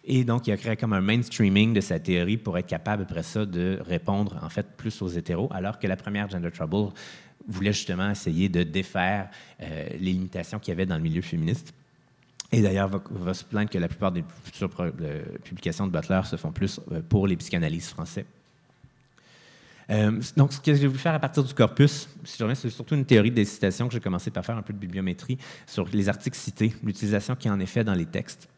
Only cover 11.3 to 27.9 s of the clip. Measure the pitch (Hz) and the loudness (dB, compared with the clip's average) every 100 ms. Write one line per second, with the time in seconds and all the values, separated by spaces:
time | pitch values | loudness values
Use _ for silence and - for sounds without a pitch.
11.3 | 85 80 117 - - _ _ _ _ _ | -2 0 -2 -6 -20 _ _ _ _ _
12.3 | _ - 120 104 95 98 98 - 95 90 | _ 0 4 4 4 2 -2 -6 -6 -4
13.3 | 92 - 104 104 95 85 - 98 87 80 | -4 -4 -2 0 0 -2 0 0 0 -6
14.3 | - - - 98 - 87 67 78 73 - | -12 -18 -6 -6 -4 -6 -4 -8 -6 -8
15.3 | - - 90 87 82 98 85 - 95 92 | -12 -12 -6 -6 -2 0 -2 2 2 2
16.3 | - 78 - 98 - - 82 82 101 98 | -4 -6 -2 -4 -4 -8 -8 2 2 4
17.3 | 87 - 87 78 82 - - 80 - - | 0 -2 -2 0 -2 -6 -10 -8 -10 -12
18.3 | _ _ _ _ _ - _ _ _ _ | _ _ _ _ _ -20 _ _ _ _
19.3 | - - - - - - 107 107 113 127 | -20 -20 -20 -20 -20 0 4 4 2 0
20.3 | - 139 - - 143 143 135 170 156 131 | 4 4 4 2 4 4 2 0 0 0
21.3 | - 131 - 117 - 143 - - - - | 0 0 4 4 8 6 6 -10 -16 -16
22.3 | - 110 139 123 - 113 147 131 117 107 | -4 -2 -2 -4 -8 -2 -2 8 8 8
23.3 | 117 101 - 98 92 120 113 101 90 - | 4 2 2 0 0 -2 -2 -2 -2 -2
24.3 | 95 95 113 101 104 98 95 95 87 - | -6 -4 -6 -6 -8 -6 -2 -2 -4 -6
25.3 | 127 - - - - 90 104 98 95 - | -6 -8 -20 -8 -4 0 2 0 0 -4
26.3 | - - - 110 - 107 98 104 104 104 | -6 -10 0 0 0 -6 -4 0 0 0
27.3 | 127 113 98 95 120 107 | -2 0 0 0 0 2